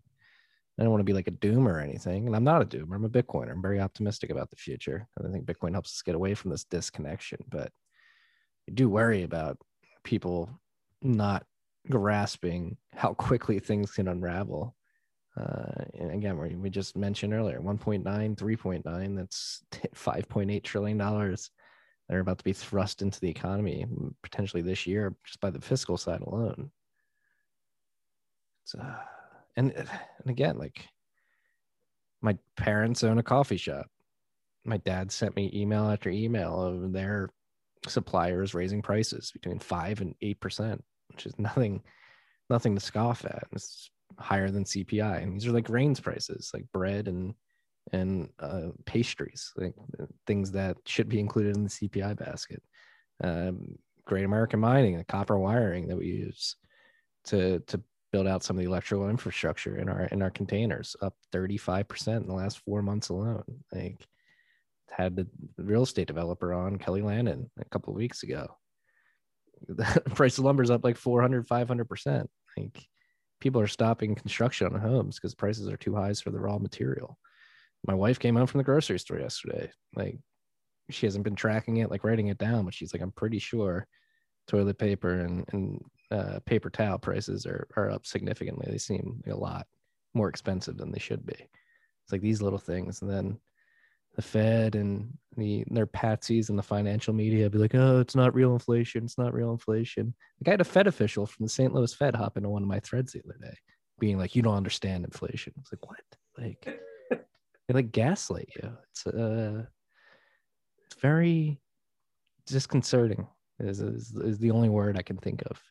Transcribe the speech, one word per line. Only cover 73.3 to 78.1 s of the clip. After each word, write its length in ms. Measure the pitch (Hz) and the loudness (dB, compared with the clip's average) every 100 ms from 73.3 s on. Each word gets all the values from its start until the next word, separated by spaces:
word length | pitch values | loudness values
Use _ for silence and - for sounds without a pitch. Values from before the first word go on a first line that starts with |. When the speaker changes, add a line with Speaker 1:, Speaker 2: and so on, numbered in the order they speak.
| - | -2
Speaker 1:
people 220 | 139 123 | 2 4
are 60 | 104 | 2
stopping 480 | - 113 117 107 104 | 4 2 2 0 -2
construction 520 | - - 120 - 90 | -4 0 0 2 0
on 120 | 98 | 2
homes 380 | 110 127 101 - | 2 2 0 -4
'cause 160 | 87 | -8
prices 360 | - 101 110 101 | -4 -2 -2 -4
are 80 | 101 | -4
too 180 | - 101 | -2 0
high 180 | 98 | 0
for 180 | 101 - | -2 -4
the 80 | - | -4
raw 180 | 101 104 | -2 -2
material. 600 | 101 - 127 135 127 - _ _ - - _ _ - | -4 -4 -4 -4 -8 -16 _ _ -20 -20 _ _ -2
My 80 | |
wife 260 | 95 104 | 4 4